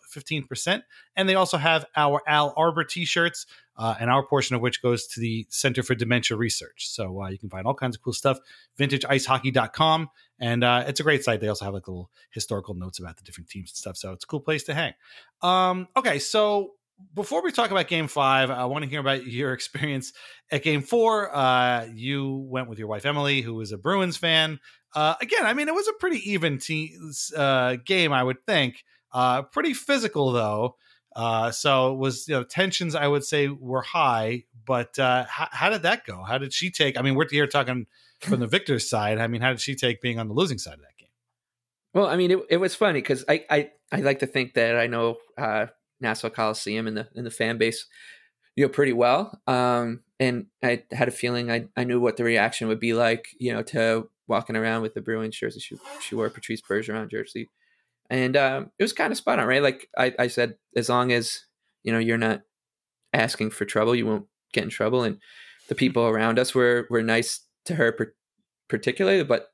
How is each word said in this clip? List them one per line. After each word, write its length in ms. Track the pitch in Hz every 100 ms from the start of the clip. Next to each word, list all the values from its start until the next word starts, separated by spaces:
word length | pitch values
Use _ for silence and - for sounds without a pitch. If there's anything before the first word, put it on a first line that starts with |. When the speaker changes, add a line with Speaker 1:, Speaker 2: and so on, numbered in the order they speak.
| -
Speaker 1:
fifteen 380 | - - 156 135
percent. 360 | 127 - 202 - - _ -
And 140 | 190
they 60 | 190
also 220 | 180 170
have 280 | 151 160 147 -
our 280 | 147 143 -
Al 300 | 151 147 143
Arbor 280 | 165 160 156
t-shirts, 600 | - 170 - 170 - - - _ -
uh, 180 | 113 110
and 100 | 117
our 160 | 131 139
portion 300 | 139 127 123
of 80 |
which 180 | 120 -
goes 240 | 123 120 -
to 120 | -
the 260 | 113 113 107
Center 340 | - 139 123
for 100 | 117
Dementia 440 | 120 117 123 120 110
Research. 520 | 113 - - - -
So, 320 | - 98 95
uh, 60 | 95
you 100 | 95
can 120 | 104
find 180 | 95 98
all 80 | 135
kinds 220 | 127 110
of 40 |
cool 120 | -
stuff, 260 | 117 139 131 - - _ -
vintage 280 | 139 135 -
ice 200 | 135 135
hockey 240 | 131 131
dot 220 | 131 113
com. 360 | - 160 160 160 _ _ _
And, 240 | 117 120
uh, 220 | 120 123 135
it's 140 | 135
a 20 |
great 200 | 151 147
site. 160 | 139 110
They 80 | 107
also 160 | 104 98
have, 80 |
like, 140 | 98 92
little 220 | 90 90 _ _
historical 420 | - - 104 92
notes 240 | 90 90 -
about 200 | 87 85
the 60 |
different 260 | - - 82
teams 220 | 101 92
and 60 | -
stuff. 200 | - 92
So 160 | 95
it's 100 | 92
a 40 | -
cool 120 | 151
place 240 | 143 156
to 100 | -
hang. 200 | 147 156 - _ - - _
Um, 480 | 175 185 185 185 180 -
okay, 200 | 254 143
so 580 | - 214 208 208 196 - _ _ -
before 300 | 156 196 311
we 80 | 349
talk 180 | 247 233
about 160 | 190 165
Game 200 | 170 151
Five, 420 | 147 135 135 131
I 160 | 127 127
wanna 220 | 143 143
hear 140 | 147
about 260 | 139 135 127
your 260 | 120 139
experience 600 | 127 - - 151 139 127 - - - _
at 140 | 151
Game 180 | 156 147
Four. 540 | 139 240 226 220 196 143
Uh, 500 | 131 127 123 120 113
you 540 | 110 123 139 139 135 135
went 200 | 127 123
with 100 | 107
your 80 | 107
wife, 180 | 107 139
Emily, 360 | 147 143 139
who 120 | 117
was 180 | 113 107
a 60 | 101
Bruins 400 | 143 196 185 -
fan. 420 | 170 160 156 151 - - _ 151
Uh, 180 | 151 165
again, 240 | 247 453 247
I 80 |
mean, 140 | 254 294
it 80 | 339
was 120 | 415
a 60 |
pretty 380 | 427 370 294 196
even 260 | 196 160 135
te-, 400 | - 160 156 160 160 139 - 151
uh, 380 | 139 135 127 127 123
game, 260 | 190 165
I 120 | 139
would 200 | 127 131 -
think. 360 | 190 131 - _ _ _
Uh, 320 | 127 127 127
pretty 320 | 139 - 330 262
physical, 560 | - 277 226 151 135
though. 460 | 120 110 107 123 - _ _ _ -
Uh, 360 | 117 113 117
so 420 | 113 147 135 131
it 40 | 135
was, 300 | 135 127 -
you 60 |
know, 100 | 143
tensions, 520 | 120 - 190 180 175 151
I 120 | 143
would 160 | 143
say, 260 | 139 151 143
were 340 | 139 127 127
high. 600 | 120 170 147 117 110 120 - 117 110
But, 320 | 127 117 -
uh, 280 | 131 127 123
h-, 220 | - 160
how 180 | - 190
did 140 | 214
that 220 | 165 233 -
go? 160 | 92
How 160 | 92 127
did 140 | 135
she 180 | - 180
take? 260 | - 143 135
I 60 |
mean, 100 | 131
we're 160 | 135 156
here 160 | 143 143
talking 400 | 143 127 127 110 _ _ _
from 180 | - 135
the 80 | 120
victor's 420 | 156 - 127 -
side. 300 | 117 104 110
I 80 | 113
mean, 140 | 117
how 100 | 127
did 100 | 120
she 140 | - 135
take 260 | 127 113
being 160 | 123 113
on 100 | 110
the 60 |
losing 240 | 107 185 113
side 160 | 85
of 80 | 73
that 160 | - _
game? 120 | _ _ _ _ _ _ _ _ _
Speaker 2:
Well, 140 | 180 196
I 100 | 165
mean, 140 | 180
it, 80 | 185 -
it 80 | 170
was 160 | 185
funny 280 | - 208 151
'cause 220 | - 131 -
I, 160 | 147 -
I, 220 | 151 147 - _
I 100 | -
like 180 | 139 135
to 80 | 127
think 280 | 139 127 123
that 200 | 117 120
I 120 | 120
know, 300 | 117 117 117 - -
uh, 300 | 117 107 113 - _ _
Nassau 280 | 120 110 113
Coliseum 580 | - 110 110 - 107 113
and 100 | 107
the, 100 | 113 -
and 100 | 120
the 60 |
fan 280 | - 113 117
base, 260 | 110 113 - - - - _ _ _ -
you 100 | 139
know, 40 |
pretty 240 | - 143
well. 460 | 120 120 135 208 - -
Um, 560 | 127 123 120 120 117 - _
and 280 | 131 123 101 _
I 200 | 127 120 -
had 160 | 127 123
a 40 |
feeling 400 | 120 120 120 120
I, 160 | 117 117 -
I 60 |
knew 180 | 123 123
what 160 | 120 110
the 60 |
reaction 440 | 117 117 107 - 113
would 120 | 110
be 140 | 113
like, 340 | 113 117 117 - -
you 160 | 123
know, 80 | 110
to 460 | 110 123 113 113 110 _ -
walking 280 | 107 117 113
around 260 | 113 113
with 120 | 110
the 80 | 107
Bruins 360 | 107 113 110 110
jersey. 220 | 113 -
She, 180 | - 110 - -
she 120 | -
wore 140 | 110 110
a 20 |
Patrice 320 | - - 110
Bergeron 480 | - 101 113 110 107
jersey. 400 | 110 107 - 117 _ _ _ _ _ _
And, 260 | 127 127 139
um, 360 | 135 135 - -
it 60 |
was 100 | 220
kinda 220 | - - -
spot 240 | - -
on, 80 | 113
right? 160 | 131
Like 240 | 143 131 - -
I, 160 | 127 123
I 80 | 123
said, 280 | 120 120 - _ 120
as 140 | 117
long 220 | 123 123
as, 320 | 120 113 - - _ _ _
you 100 | -
know, 60 | 113
you're 180 | 113 117
not 240 | 113 104 - _ _ _ _ _ _
asking 380 | - 113 - 110
for 120 | -
trouble, 320 | 104 110 110 120
you 100 | 110
won't 200 | 107 - _ _
get 140 | - 113
in 40 |
trouble. 340 | - 110 123
And 160 | 117 - - - - - -
the 60 | -
people 300 | 131 127 117
around 320 | 110 113 117
us 160 | 127
were, 320 | 131 120 120 117
were 120 | 120
nice 440 | 113 113 113 - - _ -
to 100 | 160
her 160 | 117
par-, 220 | - 110 _ _ _ _ _ _
particularly, 560 | 117 117 123 190 196
but 240 | 151 123 -